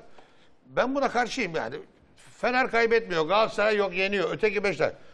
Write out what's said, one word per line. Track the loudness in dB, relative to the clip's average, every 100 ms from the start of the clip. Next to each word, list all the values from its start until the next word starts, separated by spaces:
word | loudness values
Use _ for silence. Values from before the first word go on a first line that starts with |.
| -10 -20 -20 -20 -20 -20 -6
ben | -2 0 0
buna | 0
karşıyım | 0 -2 -4 -4 -4
yani. | -6 -8 -14 _ _ _
Fener | -20 -6 -2 0 0
kaybetmiyor, | 2 4 2 2 0 2
Galatasaray | 2 2 2 2 2
yok, | 0 0
yeniyor. | 0 0 -2
Öteki | 0 -2 0
Beşiktaş. | -2 0 -2 -2 -16